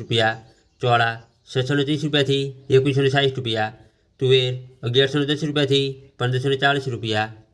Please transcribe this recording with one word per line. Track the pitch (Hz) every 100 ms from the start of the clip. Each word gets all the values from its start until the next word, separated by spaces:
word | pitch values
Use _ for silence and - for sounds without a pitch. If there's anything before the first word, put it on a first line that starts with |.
રૂપિયા. | 113 113 110 113 - _ _ _
ચોળા | 123 120 117 113 - _ _
છસો | 131 127 143
ને | 139
ત્રીસ | 151 151
રૂપિયાથી | 143 139 139 139 - -
એકવીસો | 131 139 131
ને | 135 139
સાઠ | 139 131
રૂપિયા. | 113 110 107 - - _ _ _
તુવેર | 131 131 127 123 - - 120
અગિયારસો | 123 135 147
ને | 139
દસ | 151 151
રૂપિયાથી | 147 139 139 139 135 - _
પંદરસો | 123 127 139
ને | 135
ચાલીસ | 139 143 139
રૂપિયા. | 117 110 107 110 113 _